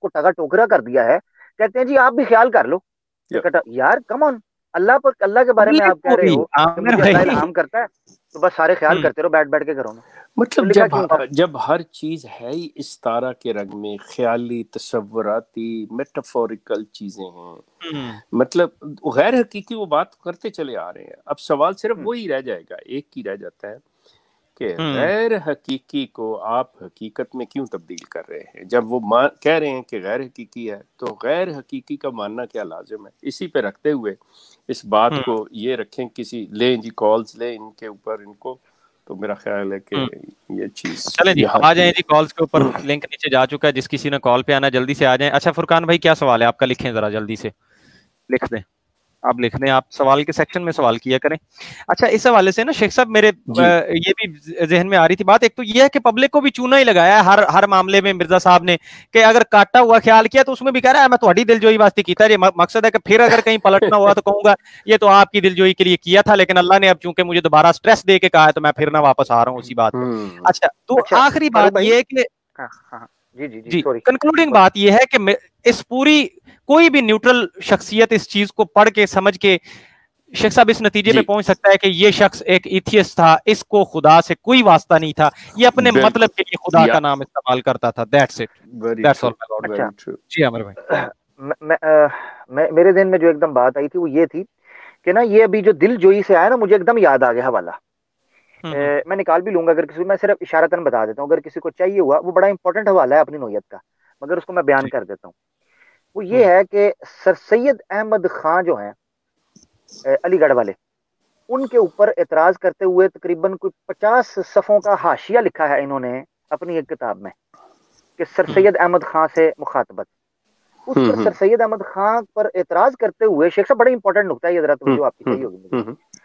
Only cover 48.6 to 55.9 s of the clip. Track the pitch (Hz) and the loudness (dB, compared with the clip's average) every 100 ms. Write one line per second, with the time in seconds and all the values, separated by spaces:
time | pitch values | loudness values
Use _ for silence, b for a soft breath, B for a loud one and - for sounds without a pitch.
48.6 | - _ _ _ _ _ 123 123 120 131 | -14 _ _ _ _ _ -6 -2 -4 -4
49.6 | 135 135 - - 135 139 151 160 156 180 | -2 -2 -2 -2 0 2 0 -4 -4 -4
50.6 | 170 156 127 113 131 131 147 156 _ B | -8 -2 -2 -2 -2 -2 -2 -6 _ B
51.6 | B B B 175 233 220 247 226 190 190 | B B B -2 0 2 2 4 2 0
52.6 | 240 311 208 - 247 220 214 - - 233 | -4 -2 -2 0 0 2 2 0 -6 0
53.6 | 247 175 - 170 175 190 214 151 147 165 | 2 2 0 -4 -2 -4 -6 -12 -14 -6
54.6 | 165 175 180 196 165 185 190 220 233 - | 0 0 2 2 4 2 4 4 4 -2
55.6 | 226 220 277 | -4 4 4